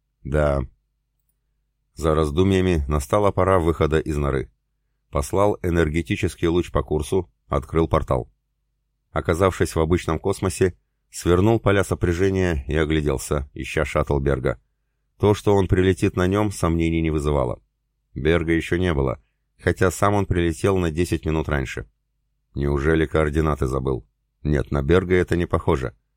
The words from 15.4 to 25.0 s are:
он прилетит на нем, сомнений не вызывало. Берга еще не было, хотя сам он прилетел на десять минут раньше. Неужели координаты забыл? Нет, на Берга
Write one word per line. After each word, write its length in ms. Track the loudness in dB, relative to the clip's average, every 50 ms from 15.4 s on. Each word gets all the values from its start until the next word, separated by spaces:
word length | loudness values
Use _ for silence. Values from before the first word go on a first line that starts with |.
| 2 2 2
он 140 | 2 2 2
прилетит 480 | 2 2 4 2 2 2 0 -2 0
на 100 | 0 0
нем, 240 | 0 2 0 0 -2
сомнений 500 | -2 -2 -2 0 0 0 0 0 0 0
не 100 | 0 0
вызывало. 520 | -2 -2 0 0 0 0 0 -2 -4 -8 _ _ _ _ _ _ _ _ _ _ -10
Берга 380 | -2 0 2 2 2 2 0
еще 240 | 0 -2 0 -2 -2
не 160 | 0 0 0
было, 300 | 0 0 -2 -2 -4 -6 _ _ _ _ _ _ _
хотя 360 | _ -2 -2 0 2 0 0
сам 220 | 2 0 0 2 2
он 120 | 0 0
прилетел 500 | 0 0 0 0 0 -2 0 0 0 2 2
на 120 | 0 0
десять 340 | 0 -2 -2 -2 -2 -2 -2
минут 220 | -2 -2 -2 -2 -2
раньше. 400 | -2 -2 -4 -4 -8 -10 -12 -14 _ _ _ _ _ _ _ _ _ _ _ _ -6
Неужели 500 | -4 -2 -2 0 0 2 2 2 2 2
координаты 640 | 2 0 0 0 0 0 0 0 0 0 -2 -2 -2
забыл? 360 | -2 -2 -2 -2 -4 -4 -8 _ _ _ _ _ _ _
Нет, 300 | -2 -2 0 -2 -2 -2
на 100 | -4 -2
Берга 320 | 2 2 2 2